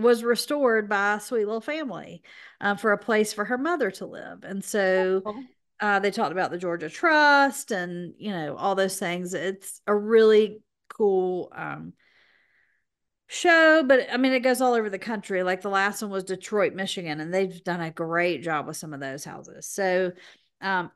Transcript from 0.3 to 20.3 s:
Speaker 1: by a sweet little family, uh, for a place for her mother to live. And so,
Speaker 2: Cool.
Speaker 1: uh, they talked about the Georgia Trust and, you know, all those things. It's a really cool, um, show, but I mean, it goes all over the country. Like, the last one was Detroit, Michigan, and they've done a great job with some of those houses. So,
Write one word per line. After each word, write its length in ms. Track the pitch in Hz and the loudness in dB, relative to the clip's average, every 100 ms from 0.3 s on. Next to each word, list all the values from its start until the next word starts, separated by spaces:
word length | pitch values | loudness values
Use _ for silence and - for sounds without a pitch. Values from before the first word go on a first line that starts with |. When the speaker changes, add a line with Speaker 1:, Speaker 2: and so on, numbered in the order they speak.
| 233 - 294 262 220 208 | -2 -2 0 2 2 0
Speaker 1:
by 260 | 202 202 | 0 0
a 60 | 208 | -2
sweet 240 | - 240 | -2 -4
little 160 | 208 226 | -2 -4
family, 640 | 220 302 285 170 151 170 - - - - | -6 -8 -8 -10 -12 -18 -20 -20 -20 -6
uh, 140 | 202 | -4
for 160 | 202 226 | 0 0
a 80 | 202 | 0
place 340 | - 214 214 | 2 0 0
for 120 | - | -2
her 120 | 208 247 | -4 -4
mother 360 | 294 349 214 | -2 -2 -2
to 140 | 190 190 | -4 -12
live. 360 | - - - | -14 -16 -16
And 220 | 180 196 | -10 -10
so, 560 | - 214 190 185 185 190 | -4 0 2 2 2 0
Speaker 2:
Cool. 200 | 202 208 262 _ _ - | -2 -10 -14 _ _ -6
Speaker 1:
uh, 220 | 208 202 | 0 2
they 100 | 202 | 0
talked 220 | 196 208 | 0 -2
about 180 | 175 156 | -2 -2
the 80 | 175 | -4
Georgia 320 | 180 170 165 | -6 -6 -8
Trust 800 | - 339 311 294 285 277 269 - | -2 2 6 6 6 4 0 -6
and, 440 | 202 180 175 175 - | -6 -4 -8 -10 -10
you 140 | 208 | -8
know, 240 | 185 147 143 | -6 -6 -4
all 180 | 190 | -2
those 240 | 190 190 190 | 0 0 -2
things. 340 | 185 175 180 | -4 -4 -6
It's 480 | 180 170 190 - - - | -6 -6 -6 -12 -10 -2
a 80 | |
really 640 | 208 208 226 220 214 214 208 _ _ - | 0 4 6 8 8 4 0 _ _ -16
cool, 640 | - 208 190 185 180 160 | -2 2 2 0 -2 -6
um, 380 | - 160 71 170 - _ _ _ _ _ _ _ _ _ _ _ _ _ | -10 -10 -10 -12 -18 _ _ _ _ _ _ _ _ _ _ _ _ _
show, 540 | - 359 330 320 311 | -2 4 6 8 6
but 260 | 269 262 208 | 6 4 4
I 60 | 240 | 0
mean, 140 | 262 | 2
it 80 | 262 | 2
goes 200 | 254 247 | 2 2
all 140 | 254 | 2
over 160 | 240 214 | 2 0
the 80 | 190 | -4
country. 440 | 214 220 - 190 | -6 -8 -4 -2
Like, 200 | 180 185 | 0 -2
the 80 | 202 | -2
last 320 | 196 196 202 | 0 0 -2
one 80 | 214 | -6
was 140 | 190 | -6
Detroit, 500 | 185 185 - 214 180 | -6 -8 -4 0 0
Michigan, 460 | 185 190 - 170 151 | 0 -6 -6 -6 -8
and 120 | 156 | -4
they've 320 | 180 190 175 | -2 -2 -4
done 160 | 180 175 | -6 -6
a 100 | 165 | -6
great 520 | 160 165 165 175 160 | -6 -2 0 0 0
job 240 | 165 156 143 | -2 -4 -4
with 100 | 156 | -10
some 160 | 160 | -12
of 80 | 143 | -10
those 240 | 135 139 | -10 -10
houses. 420 | 151 - 139 - - | -12 -14 -16 -18 -12
So, 460 | - 190 185 185 180 - | -4 0 2 0 -4 -16